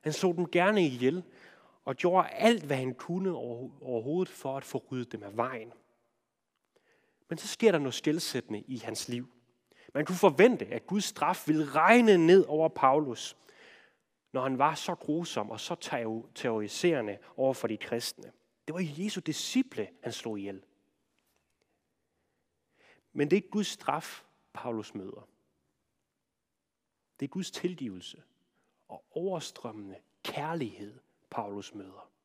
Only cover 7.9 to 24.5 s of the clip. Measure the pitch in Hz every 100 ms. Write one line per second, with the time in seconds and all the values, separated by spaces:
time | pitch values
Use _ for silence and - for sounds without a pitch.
7.9 | - 156 160 - 127 - 107 - 127 -
8.9 | 110 - 120 127 _ _ _ _ _ -
9.9 | 139 151 180 196 139 226 226 - 117 -
10.9 | 202 190 - 151 185 - 156 147 147 170
11.9 | 240 226 185 165 190 156 151 160 - 131
12.9 | 143 147 113 - - _ - - - _
13.9 | _ _ _ _ 135 131 131 147 151 -
14.9 | 170 - 156 170 - 104 107 - 170 -
15.9 | 135 113 113 113 - 131 113 104 - 180
16.9 | 151 107 98 - - 135 131 113 110 -
17.9 | 120 - - 98 _ _ _ - 165 175
18.9 | 143 208 196 160 143 - 254 262 - 101
19.9 | - 120 113 117 104 98 95 _ _ _
20.9 | _ _ _ _ _ _ _ _ _ _
21.9 | _ _ _ _ _ _ _ _ _ _
22.9 | _ _ - 143 190 - 208 196 - -
23.9 | 147 - - _ _ _